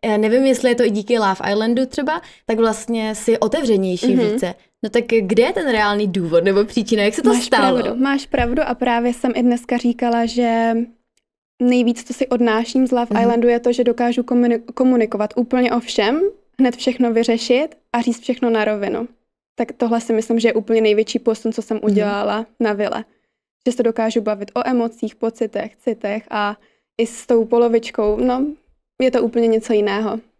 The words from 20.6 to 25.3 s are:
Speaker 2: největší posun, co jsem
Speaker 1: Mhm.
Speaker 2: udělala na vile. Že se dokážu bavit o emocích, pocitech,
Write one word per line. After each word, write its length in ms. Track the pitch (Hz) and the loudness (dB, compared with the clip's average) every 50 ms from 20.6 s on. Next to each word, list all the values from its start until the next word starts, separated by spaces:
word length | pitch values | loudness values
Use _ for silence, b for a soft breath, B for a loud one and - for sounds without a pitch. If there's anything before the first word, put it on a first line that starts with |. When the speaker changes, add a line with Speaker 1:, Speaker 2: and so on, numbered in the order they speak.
| 202 - 233 226 | 0 0 0 2
Speaker 2:
největší 380 | 220 214 208 208 220 - - 240 | 4 4 2 2 0 0 -4 -2
posun, 340 | - 240 220 - - 226 | -2 -2 -2 -2 -4 -6
co 100 | 220 - | -6 -6
jsem 140 | 214 - 220 | -6 -6 -6
Speaker 1:
Mhm. 100 | 208 - | -2 0
Speaker 2:
udělala 600 | 214 202 208 214 208 202 202 208 208 202 214 226 _ _ _ | 0 2 2 2 0 -2 -2 -2 -2 -2 -4 -6 _ _ _
na 120 | 240 214 | -2 -2
vile. 320 | 208 202 214 - - - 220 _ _ _ _ _ _ _ _ _ _ _ _ | 0 -2 -2 -2 -2 -6 -8 _ _ _ _ _ _ _ _ _ _ _ _
Že 60 | 247 | -4
se 100 | 240 247 | -2 0
dokážu 380 | 233 233 226 - 220 226 226 233 | 0 0 0 0 -2 -2 -2 -2
bavit 300 | 208 214 214 202 208 202 _ | -2 -2 -6 -6 -8 -8 _
o 140 | 240 - - | -4 -2 0
emocích, 460 | 254 240 233 233 233 - - 214 - | 0 0 -2 -2 -4 -6 -10 -10 -8
pocitech, 640 | _ - 226 | _ -6 -6